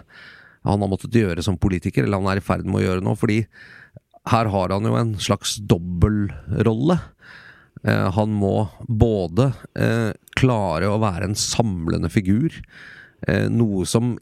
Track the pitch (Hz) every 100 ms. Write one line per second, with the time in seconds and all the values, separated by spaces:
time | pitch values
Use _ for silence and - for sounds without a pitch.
0 | - - - - - _ - 104 98 95
1 | - 113 101 85 92 90 104 90 98 135
2 | 120 98 95 98 - 90 87 101 98 92
3 | 104 110 113 107 110 - - - - -
4 | _ - - 113 110 95 92 98 113 120
5 | 117 104 - 101 - 113 101 90 175 175
6 | 110 107 101 - - 123 110 110 147 180
7 | - _ - - - - _ - 107 107
8 | 101 92 107 104 98 104 101 - - 110
9 | 117 104 87 87 135 117 - - 113 113
10 | 110 - - - 131 113 98 80 98 104
11 | 107 87 95 104 - - 113 87 82 85
12 | 85 113 95 107 160 - - - - -
13 | - _ - 101 104 113 113 95 87 117
14 | 123 -